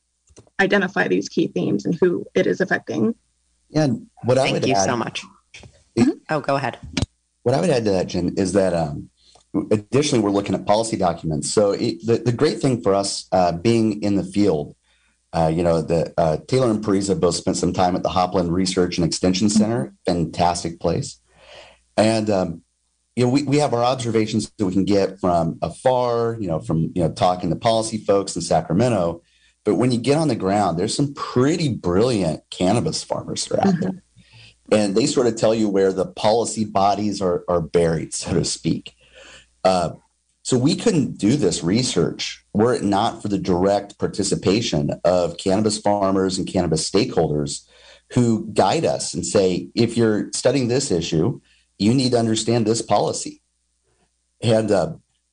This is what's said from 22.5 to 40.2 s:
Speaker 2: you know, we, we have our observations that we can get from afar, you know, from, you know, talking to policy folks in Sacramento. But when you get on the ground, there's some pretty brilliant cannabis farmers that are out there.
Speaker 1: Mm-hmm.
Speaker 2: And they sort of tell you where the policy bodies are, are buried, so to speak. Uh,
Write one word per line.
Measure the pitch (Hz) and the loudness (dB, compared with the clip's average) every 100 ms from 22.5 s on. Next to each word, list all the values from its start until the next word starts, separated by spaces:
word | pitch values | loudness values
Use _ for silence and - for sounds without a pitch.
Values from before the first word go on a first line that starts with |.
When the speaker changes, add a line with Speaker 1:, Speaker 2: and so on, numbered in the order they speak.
| 82 _ _ _ _ _ - | -6 _ _ _ _ _ -2
Speaker 2:
you | 123 | 2
know, | |
we, | 139 | 2
we | 143 147 | 2 0
have | 143 | 2
our | 120 | 2
observations | 120 131 120 110 107 110 104 - | 0 0 0 0 0 -2 -4 -4
that | 95 | -2
we | |
can | 92 92 | 0 2
get | 101 95 - | 2 2 0
from | 92 85 80 - | 0 0 0 -4
afar, | 82 - 131 127 123 117 117 113 | -8 -2 0 2 0 0 -2 -4
you | 92 | -4
know, | 80 | -4
from, | - 80 80 92 | -2 -2 -2 -2
you | |
know, | 80 | -2
talking | - 92 90 87 | 2 0 2 -2
to | 78 | -2
policy | 117 113 110 107 | 0 0 -2 -4
folks | - 98 98 90 | 0 0 0 -6
in | |
Sacramento. | 82 82 82 85 123 104 85 82 _ _ _ _ | 0 0 0 0 2 0 -2 -4 _ _ _ _
But | 107 92 | -2 0
when | 127 | 2
you | 117 | 0
get | - 147 | 0 0
on | 156 | 0
the | 104 | 0
ground, | 95 104 95 82 | 0 2 0 0
there's | 110 - | -2 -2
some | 143 | -4
pretty | 143 - 123 135 175 151 | -4 -4 0 2 2 -2
brilliant | 98 90 90 127 107 82 76 - | -2 0 2 2 2 0 -4 -10
cannabis | - 90 117 80 - | -2 0 2 0 -4
farmers | - - - - - | -6 -8 -6 -8 -4
that | - | 0
are | 196 | 2
out | 175 | 2
there. | - | -2
Speaker 1:
Mm-hmm. | - _ _ _ - - _ - | -6 _ _ _ -20 -20 _ 0
Speaker 2:
And | 107 104 101 | 2 2 2
they | 147 | 2
sort | 143 120 | 2 2
of | 110 | 2
tell | 113 110 | 2 2
you | 110 | 2
where | 98 95 | 2 2
the | 95 90 | 2 -4
policy | - 110 117 - 113 107 | -2 0 2 0 -4 -2
bodies | 98 101 98 104 92 | 2 2 2 -2 -2
are, | 92 87 - | -2 -2 0
are | 87 | -2
buried, | 78 87 82 80 69 | 0 2 2 0 -6
so | - 90 | -8 -2
to | 85 | -2
speak. | 76 - 82 - - - _ - - - _ _ | -2 -4 -4 -4 -6 -20 _ -20 -20 -20 _ _
Uh, | 95 92 82 - _ _ | 0 2 -2 -6 _ _